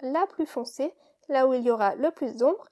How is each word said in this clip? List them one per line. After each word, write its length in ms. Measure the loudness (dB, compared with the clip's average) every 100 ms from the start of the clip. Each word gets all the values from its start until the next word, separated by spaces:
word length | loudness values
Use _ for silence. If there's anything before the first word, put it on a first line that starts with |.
la 240 | -4 -2 -2
plus 200 | -4 -6
foncée, 460 | -6 -10 -6 -6 -8 _ _ -4
là 180 | 2 4
où 60 |
il 80 | 2
y 100 | 2
aura 240 | 2 2 2
le 160 | -2
plus 240 | -2 -6 0
d'ombre, 320 | 0 0 -6